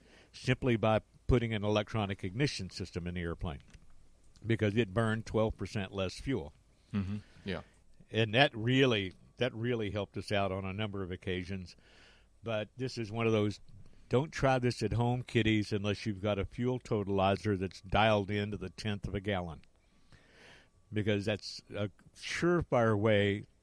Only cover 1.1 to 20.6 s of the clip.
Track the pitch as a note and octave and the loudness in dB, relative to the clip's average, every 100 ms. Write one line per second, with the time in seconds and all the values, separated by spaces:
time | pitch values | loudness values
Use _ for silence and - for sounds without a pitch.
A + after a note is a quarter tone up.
1.1 | _ - B2+ A#2 A2 G#2 G#2+ G#2+ A#2 G2 | _ 2 2 2 -2 0 0 0 -2 -2
2.1 | G2 F#2+ G#2 C#3+ - F#2 - F2+ F2+ F2 | -4 -6 -2 -2 -2 -8 -10 -10 -8 -6
3.1 | F2 E2+ D#2+ F#2+ C#2+ - - - - - | -6 -6 -6 -6 -8 -14 -20 -20 -20 -20
4.1 | - - - A2 A2+ G#2+ G#2+ G#2 G2 A2+ | -20 -20 -10 -2 2 2 2 0 0 0
5.1 | A2 - A2 A2 - G2 G#2+ F#2+ G2 F#2 | 0 -2 0 0 -2 -6 -6 -6 -4 -4
6.1 | - C3+ A#2+ C#2+ - _ _ _ G#2 F#2 | -4 -4 -4 -6 -14 _ _ _ -4 -4
7.1 | G#2 - - G2+ E2 - - - - - | -6 -10 -12 -8 -8 -10 -20 -20 -20 -4
8.1 | G#2+ A2+ A2+ D3 A#2 A#2 C3 C3 A2 F#2 | 0 2 4 4 2 2 4 6 4 -2
9.1 | - - - B2 A2 A#2+ A#2 G2+ G#2 G2 | -8 -20 -4 -4 -2 -2 -2 -2 -4 -6
10.1 | G#2 - G2+ G2 F#2+ F#2+ G2 G#2+ G2 F2+ | -8 -2 0 0 -2 -4 -4 -6 -6 -8
11.1 | F#2 G2 F2+ F2 F#2+ F2+ - - - - | -6 -4 -4 -4 -8 -12 -18 -20 -20 -20
12.1 | - _ _ A2+ G#2+ G#2+ - B2+ - G#2+ | -20 _ _ -6 -4 -6 -6 -8 -6 -6
13.1 | A2+ A2+ G#2+ G#2 - - - - - - | 0 4 4 2 -2 -12 -20 -20 -20 0
14.1 | B2 D#3+ - C3+ C3 B2 - G#2+ A#2 A#2+ | 2 2 0 2 4 2 0 -2 0 0
15.1 | B2 - A#2+ A2 G#2+ G2+ G#2 G#2 G2+ A2+ | 0 0 2 4 2 2 -2 -2 -2 -4
16.1 | F#2+ G#2 G2 F#2 - B2 B2+ - G#2+ G2 | -2 0 0 -2 -2 -2 -2 -2 -2 0
17.1 | G2 F#2+ G2 G#2+ F#2+ F#2 - F#2+ G2 A2 | 2 4 4 2 0 -2 -8 -2 2 4
18.1 | G#2 G2 G#2 G#2 G2+ F#2 - A2 G2+ F#2 | 4 2 -2 -4 -6 -10 -8 -6 -4 -4
19.1 | G2 G2 G2 F2 D2 - _ _ _ - | -4 -2 -2 -4 -10 -18 _ _ _ -20
20.1 | - - - - - | -20 -20 -20 -20 -20